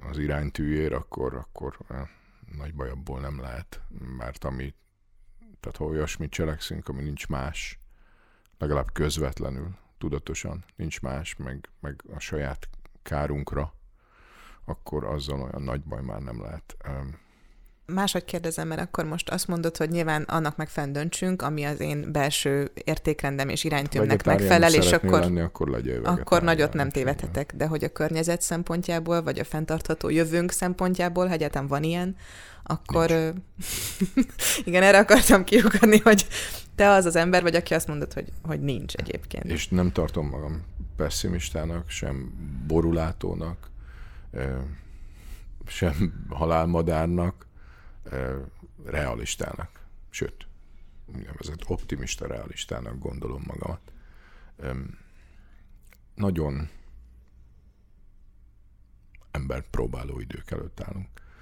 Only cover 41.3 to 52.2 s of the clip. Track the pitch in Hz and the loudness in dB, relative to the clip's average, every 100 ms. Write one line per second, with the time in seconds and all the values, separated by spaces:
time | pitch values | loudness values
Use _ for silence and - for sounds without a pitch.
41.3 | 87 - 80 80 85 78 - 71 67 65 | -2 -2 -4 -2 -4 -6 -6 -4 -4 -6
42.3 | - 73 - 76 80 82 82 80 82 92 | -10 -8 -8 0 2 4 2 0 -2 -4
43.3 | 87 82 87 - - - - - - - | -4 -6 -8 -12 -14 -16 -14 -14 -14 -12
44.3 | 60 67 65 67 71 - - - - - | -6 -4 -4 -6 -10 -14 -16 -16 -16 -14
45.3 | - - - - - 90 73 92 - - | -14 -14 -14 -10 -2 0 2 0 -2 -8
46.3 | - 80 80 82 85 82 80 82 87 87 | -2 2 4 4 4 4 2 2 2 0
47.3 | - - - - - - - - 65 65 | -2 -14 -20 -20 -20 -20 -16 -10 -6 -4
48.3 | 67 65 - - - - 76 69 58 57 | -6 -10 -16 -20 -18 -6 -4 -2 -4 -6
49.3 | - - - - - - - - - - | -6 -6 -6 -12 -14 -20 -18 -14 -6 -6
50.3 | - - - - - - - - - - | -8 -16 -18 -20 -20 -20 -18 -14 -14 -12
51.3 | 78 - 82 - 90 - 69 62 - | -12 -10 -10 -6 -6 -4 -6 -6 -8